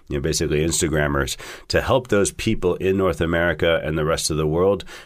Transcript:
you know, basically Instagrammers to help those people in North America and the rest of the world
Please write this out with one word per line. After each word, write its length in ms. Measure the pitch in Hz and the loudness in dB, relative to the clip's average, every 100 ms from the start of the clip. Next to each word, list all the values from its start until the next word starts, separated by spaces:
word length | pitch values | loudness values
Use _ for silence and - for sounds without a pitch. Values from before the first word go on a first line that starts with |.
| - | -6
you 80 | 73 | -4
know, 40 | |
basically 380 | 78 76 80 76 | -2 -2 0 0
Instagrammers 800 | 82 78 82 76 73 71 67 - - - - | 0 0 0 0 0 0 -2 -6 -12 -14 -4
to 120 | 82 | -2
help 260 | 73 127 - | 2 0 2
those 240 | 101 92 | 0 0
people 440 | - 113 104 90 85 | -2 -2 0 0 0
in 220 | 92 95 | 0 2
North 240 | 92 82 | 0 0
America 600 | 82 85 87 78 85 80 | 0 2 2 2 2 2
and 140 | 76 78 | 0 -2
the 80 | 76 | 0
rest 240 | 73 - | 0 -2
of 80 | 78 | -2
the 100 | 78 | 0
world 360 | 82 98 98 - - | 2 2 2 -4 -18